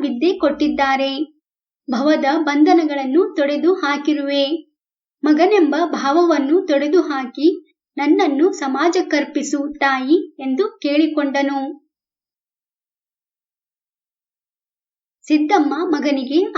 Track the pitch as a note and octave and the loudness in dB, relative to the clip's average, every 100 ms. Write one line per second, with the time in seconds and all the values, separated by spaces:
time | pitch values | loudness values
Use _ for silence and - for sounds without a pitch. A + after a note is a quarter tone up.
0 | C#4 A#3+ E4 F#4+ D4+ - D4+ - C#4 C4+ | -2 -2 -2 0 -2 0 -2 0 0 0
1 | C4+ C4+ D#4 _ _ _ _ _ - A#3+ | -2 -4 -8 _ _ _ _ _ -6 -2
2 | C#4+ D#4 C#4+ E4 D4+ C#4+ D4+ E4+ D#4 C#4 | 0 2 2 0 0 2 4 4 2 -2
3 | C4 D4 G#4 D#4+ C#4+ D4 D#4+ F#4 C#4+ C#4+ | 0 0 0 0 -2 0 0 0 -2 -2
4 | D4 D4 C#4 C#4+ C#4 E4 D4+ _ _ _ | -2 -2 -2 -2 -2 -4 -8 _ _ _
5 | _ _ D4 D4+ F#4 G#4 D4+ C#4+ E4+ - | _ _ 0 4 4 4 2 0 -2 -2
6 | C4+ D#4 F4 D4 C4+ F4 F#4+ C#4+ D4 F4 | 0 2 2 2 2 0 2 0 2 0
7 | D#4+ C4+ B3+ - D4+ - - _ _ - | 0 -6 -8 0 0 0 -10 _ _ -4
8 | C#4+ F#4+ F4+ C4+ F4+ G4 C#4 C4+ E4 F#4 | 0 2 2 2 0 0 -6 -2 0 0
9 | - D4 C#4 C#4+ - C#4+ C#4+ D4 C#4 C4 | -2 -2 -2 -6 -4 -4 -6 -4 -2 -2
10 | C4 F4 - - C4+ C4 G#4 - D4 D4 | 0 0 0 -8 -6 -2 -2 -4 -2 0
11 | D#4+ D4+ C#4 C#4 C#4 C#4 C4+ D#4 _ _ | 0 0 -2 -2 -2 -4 -6 -10 _ _
12 | _ _ _ _ _ _ _ _ _ _ | _ _ _ _ _ _ _ _ _ _
13 | _ _ _ _ _ _ _ _ _ _ | _ _ _ _ _ _ _ _ _ _
14 | _ _ _ _ _ _ _ _ _ _ | _ _ _ _ _ _ _ _ _ _
15 | _ _ - D4+ D4+ G4 C#4+ D4+ F#4 D4 | _ _ 0 0 2 2 2 -2 -2 -2
16 | C#4 C4+ B3+ D4+ G#4+ | 0 -2 0 0 0